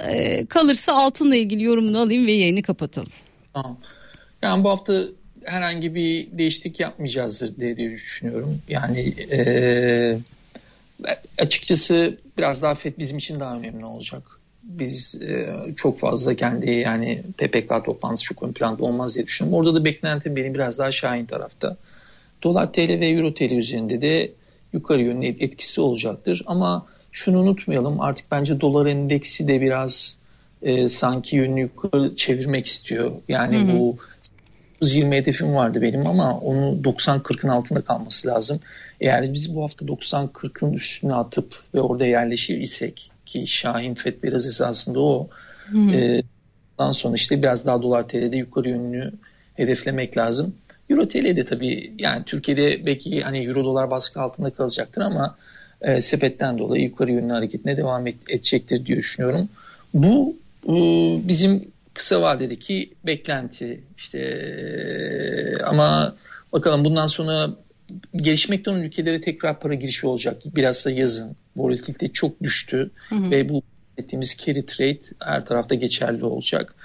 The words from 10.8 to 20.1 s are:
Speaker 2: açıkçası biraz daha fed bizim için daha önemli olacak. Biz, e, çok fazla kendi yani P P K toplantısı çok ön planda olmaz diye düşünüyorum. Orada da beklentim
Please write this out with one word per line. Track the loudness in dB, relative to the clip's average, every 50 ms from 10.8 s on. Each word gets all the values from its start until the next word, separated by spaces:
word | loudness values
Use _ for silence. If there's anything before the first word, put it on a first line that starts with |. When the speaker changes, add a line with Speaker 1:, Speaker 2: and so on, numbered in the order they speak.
| _ _ _ -10 -6 -6 -6 -6 -8 -8 -4 -2
Speaker 2:
açıkçası | 0 0 0 0 0 2 2 2 4 4 4 4 4 2 0 -4 -12 -12 -4 -2
biraz | 0 0 0 0
daha | 0 0 0
fed | -2 -4 -8 -8 -6
bizim | -6 -6 -6 -6
için | -8 -8 -8 -8
daha | -8 -8 -8 -10
önemli | -10 -10 -12 -12 -12
olacak. | -12 -12 -12 -12 -12 -12 -14 -16 _ -20 _ _ _ _ _ -20
Biz, | -14 -10 -8 -6 -6 -4 -4 -6 -6 -8 -8
e, | -8 -6 -4 -4 -4 -6 -8 -8 -10 -10 -6
çok | -2 0 0 0 0
fazla | 0 -2 0 0 0 0 0
kendi | 0 0 -2 -2 -2 0 0
yani | 0 0 0 0 0 -2 -2 -2 -4 -6 -8 -10 -6 -4
P | -2 0
P | 0 0 0 0
K | -2 -2 -2
toplantısı | -2 -4 -4 -4 -4 -4 -4 -4
çok | -6 -6 -8 -8
ön | -8 -4
planda | -2 -2 -2 -2 0 -2
olmaz | -2 0 -2 -2 -2 -2
diye | -4 -4
düşünüyorum. | -4 -2 -2 0 2 2 2
Orada | 4 4 4
da | 4 2
beklentim | 0 0 -2 -2 -2